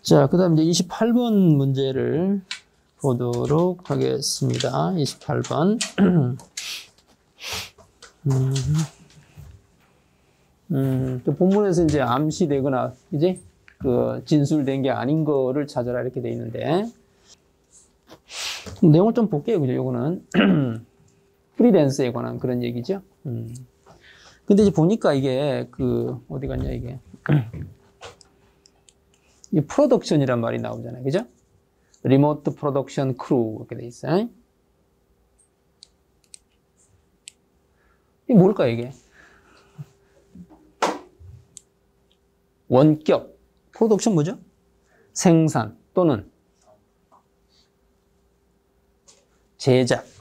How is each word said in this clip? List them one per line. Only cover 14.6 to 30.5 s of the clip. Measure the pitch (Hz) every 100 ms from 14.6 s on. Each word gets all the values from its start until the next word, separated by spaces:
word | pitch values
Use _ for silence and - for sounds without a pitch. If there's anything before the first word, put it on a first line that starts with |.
| 135 135
게 | 131
아닌 | 110 120 156
거를 | 151 139 127 139
찾아라 | 143 127 123 123
이렇게 | 123 127
돼 | 120
있는데, | 120 117 120 120 170 233 - _ _ _ - _ _ _ _ _ _ _ - _ - - - - -
내용을 | 175 156 214
좀 | 233 220
볼게요. | 151 180 208
그죠? | 131
요거는 | 127 131 120 135 185 -
<clears throat> | 175 196 165 127 113 - _ _ _ _ _ _
프리랜서에 | - 240 190 139 139 123
관한 | 120 120 123
그런 | 131 123
얘기죠. | 120 120 117 196 190 _ 147
음. | 117 113 123 127 _ _ - - - - _
근데 | - 202
이제 | 208
보니까 | 160 165 220 196
이게 | 139 135 127 147 123 123
그, | - 127 117 120 123 -
어디 | 143 135
갔냐, | 127 135
이게. | 123 123 127 - -
<clears throat> | - 147 110 - - - _ _ - - _ _ _ _ _ _ _ _ _ _ _ _ -
이 | 170
프로덕션이란 | 143 - 285 247 - 156 135 120
말이 | 117